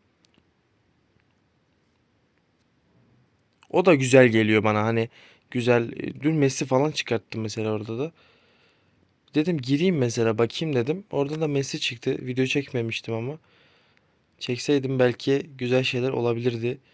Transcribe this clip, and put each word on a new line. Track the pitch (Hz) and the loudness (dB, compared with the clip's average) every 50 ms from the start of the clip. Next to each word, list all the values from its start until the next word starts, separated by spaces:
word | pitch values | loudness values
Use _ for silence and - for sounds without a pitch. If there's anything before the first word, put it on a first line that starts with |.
| _ _ _ _ _ _ _ _ _ _ _ _ _ _ _ _ _ _ _ _ _ _ _ _ _ _ _ _ _ _ _ _ _ _ _ _ _ _ _ _ _ _ _ _ _ _ _ _ _ _ _ _ _ _ _ _ _ _ _ _ _ _ _ _ _ _ _ _ _ _ _ _ _ - | _ _ _ _ _ _ _ _ _ _ _ _ _ _ _ _ _ _ _ _ _ _ _ _ _ _ _ _ _ _ _ _ _ _ _ _ _ _ _ _ _ _ _ _ _ _ _ _ _ _ _ _ _ _ _ _ _ _ _ _ _ _ _ _ _ _ _ _ _ _ _ _ _ -4
O | - 180 180 | -2 2 4
da | 190 160 | 4 4
güzel | 135 131 123 135 131 127 120 | 4 4 6 8 8 8 8
geliyor | 110 110 110 107 110 107 104 | 6 4 4 4 4 4 4
bana. | 107 107 107 | 2 2 2
Hani, | 107 113 113 113 113 - - - - - _ _ _ _ | 0 0 0 -2 -2 -4 -8 -16 -20 -20 _ _ _ _
güzel. | - 123 113 120 120 117 117 - | -6 -2 2 2 2 2 2 -2
E, | - - - - - 127 | -6 -8 -8 -8 -6 -4
dün | 131 156 160 | -2 0 2
Messi | 151 139 135 - - 143 | 2 2 2 0 -2 -2
falan | 131 131 131 147 156 | 0 2 2 2 0
çıkarttım | 151 - - - 117 110 - _ - 113 | -2 -4 -4 -2 -4 -4 -4 _ -8 -8
mesela | 110 104 - 113 107 110 | -8 -6 -6 -4 -4 -2
orada | 107 107 107 113 113 120 | -4 -4 -6 -6 -6 -6
da. | 147 165 - _ _ _ _ _ _ _ _ _ _ _ _ _ _ _ _ _ _ _ _ _ _ _ - | -6 -8 -10 _ _ _ _ _ _ _ _ _ _ _ _ _ _ _ _ _ _ _ _ _ _ _ -2
Dedim, | 147 156 185 170 143 | 0 0 0 -2 -2
"Gireyim | 117 127 143 143 175 190 175 139 | -2 -2 0 0 2 2 2 0
mesela, | 123 117 113 123 113 113 110 117 | 0 0 0 0 0 2 2 2
bakayım." | 117 113 - - 165 160 139 | 0 0 -2 -4 -4 -2 0
dedim. | 120 117 143 165 190 - _ | 0 0 -2 -4 -6 -8 _
Orada | - 143 139 143 156 160 | -4 -4 -2 -2 -4 -4
da | 160 147 | -4 -2
Messi | 143 139 135 - - 151 | -2 -2 -2 -4 -6 -6
çıktı. | - - 123 117 - 135 135 - 135 | -6 -6 -6 -4 -4 -4 -4 -4 -6
Video | 127 123 127 135 | -4 -2 0 0
çekmemiştim | 131 - 143 135 - - 120 113 113 107 - - 113 113 | 0 0 -2 -4 -4 -4 -4 -4 -4 -6 -8 -6 -6 -6
ama. | 113 117 135 156 - _ _ _ _ _ _ _ _ _ _ _ _ _ _ _ _ _ _ _ - | -6 -6 -8 -10 -12 _ _ _ _ _ _ _ _ _ _ _ _ _ _ _ _ _ _ _ -10
Çekseydim | - - 123 120 - - 147 139 131 131 135 127 | -8 -6 -6 -4 0 0 0 0 0 0 2 2
belki | 127 123 117 - - 135 139 139 - 147 135 131 | 2 2 2 0 0 0 0 0 -2 -6 -10 -8
güzel | 123 120 127 131 | -2 0 2 2
şeyler | 131 - 131 123 123 135 | 2 0 -2 -2 -2 -2
olabilirdi. | 131 123 120 120 117 117 120 127 117 113 113 123 131 - _ _ | -2 0 0 -2 -2 0 -2 -2 -2 -2 -2 -4 -6 -6 _ _